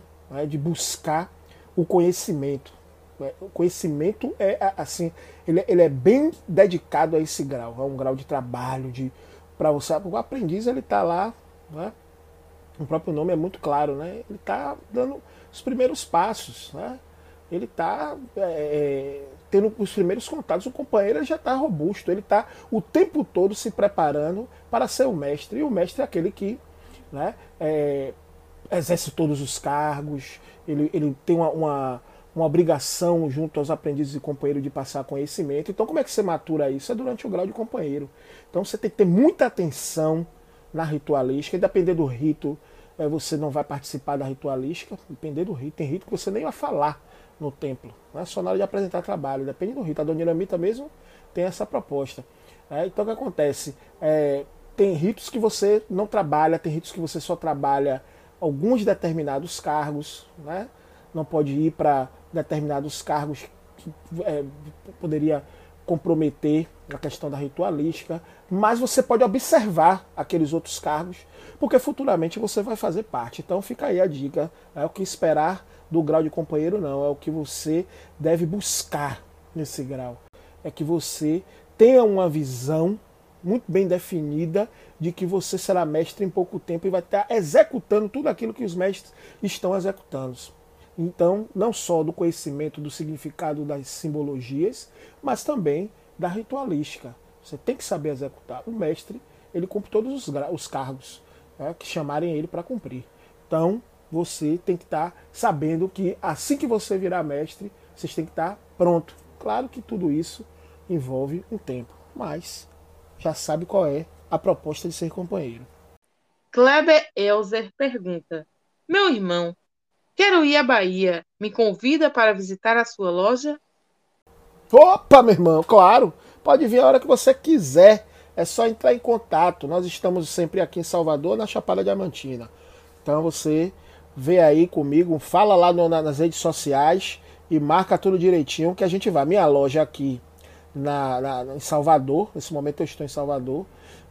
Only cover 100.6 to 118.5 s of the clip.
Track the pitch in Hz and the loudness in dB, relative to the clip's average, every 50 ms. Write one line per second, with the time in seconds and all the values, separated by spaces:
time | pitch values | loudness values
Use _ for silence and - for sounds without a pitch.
100.6 | - - - 139 135 131 135 131 - - - - _ _ - - - _ _ - | -8 -8 -8 -8 -8 -8 -10 -14 -16 -20 -20 -20 _ _ -20 -20 -20 _ _ -10
101.6 | 135 156 170 - - - - 170 151 143 143 151 170 175 160 147 160 170 - 170 | -10 -10 -10 -10 -12 -10 -8 -6 -6 -4 -4 -4 -2 -2 -2 -4 -6 -6 -8 -10
102.6 | 170 - 262 214 - - 127 127 - _ _ _ - _ _ _ _ - 170 160 | -8 -8 -10 -10 -10 -10 -14 -14 -16 _ _ _ -20 _ _ _ _ -2 0 0
103.6 | 160 175 202 240 - _ _ _ _ - 160 165 175 - - - 156 147 160 175 | 2 0 0 -2 -8 _ _ _ _ -8 -6 -6 -6 -6 -6 -4 -2 -2 -2 -2
104.6 | - - 180 175 - - - 151 160 175 - - - - - - - 226 170 139 | -2 -2 -4 -4 -4 -6 -6 -4 -4 -6 -8 -12 -20 -20 -8 -2 0 0 0 0
105.6 | 151 156 165 160 180 190 - - 190 175 - - - 180 151 - - - 285 277 | -2 -2 -2 -2 -2 -4 -4 -4 -4 -4 -4 -4 -6 -6 -6 -4 -2 -4 -2 -2
106.6 | 311 247 233 208 - - 208 190 190 180 180 180 156 151 139 143 156 156 - - | -2 -2 -2 -2 -2 -4 -4 -2 -2 -2 -2 -4 -4 -4 -4 -6 -6 -8 -10 -14
107.6 | 196 202 - _ - - - - - 156 - - 160 170 - - 160 180 208 - | -16 -18 -18 _ -20 -20 -18 -12 -12 -10 -6 -6 -8 -6 -6 -6 -6 -6 -6 -10
108.6 | - - _ - 180 175 175 165 160 - - - - - - - - - 185 - | -18 -10 _ 2 2 4 4 2 0 -4 -14 -20 -20 -20 -18 -10 -6 -4 -2 -2
109.6 | 262 247 - 254 - - 226 196 180 156 143 156 175 - - - 220 - - - | -4 -6 -10 -14 -12 -10 -6 -4 -2 -2 -2 -2 -4 -6 -10 -18 -20 -20 -20 -20
110.6 | - - - - - - 180 156 131 127 131 131 135 139 160 180 - - 226 202 | -20 -20 -20 -16 -8 -6 -4 -4 -4 -4 -4 -4 -4 -4 -6 -8 -10 -10 -12 -10
111.6 | - - 127 123 120 - - - - - - - - 160 147 165 175 - - - | -8 -8 -10 -10 -10 -14 -18 -20 -20 -18 -14 -10 -10 -8 -10 -10 -12 -14 -16 -18
112.6 | - - - - - - - - - - - - - 160 151 - - - 156 165 | -20 -20 -20 -20 -20 -20 -20 -20 -20 -20 -12 -6 -6 -6 -4 -4 -4 -4 -4 -4
113.6 | 175 - - - - 147 139 151 165 - - - - - 165 156 - 196 160 - | -4 -2 0 0 2 0 0 -4 -6 -10 -16 -20 -10 -6 -6 -2 0 0 -2 -2
114.6 | - 151 151 - - 170 165 - 170 160 - 185 180 170 202 185 147 120 117 117 | -2 -8 -8 -6 -8 -8 -6 -6 -6 -6 -6 -8 -8 -6 -6 -6 -6 -8 -10 -14
115.6 | 127 - _ _ _ _ _ _ _ _ _ _ _ _ _ _ _ _ - 247 | -18 -20 _ _ _ _ _ _ _ _ _ _ _ _ _ _ _ _ 4 6
116.6 | 247 262 277 311 311 330 311 302 - - - - 202 202 208 214 214 190 214 220 | 6 8 6 6 6 8 6 6 6 2 -4 0 2 2 2 2 2 -2 -4 -4
117.6 | 220 196 _ - 277 269 247 226 180 185 175 165 - - 170 156 151 _ | -6 -6 _ -2 -2 -2 -2 -4 -6 -6 -6 -8 -8 -10 -12 -12 -12 _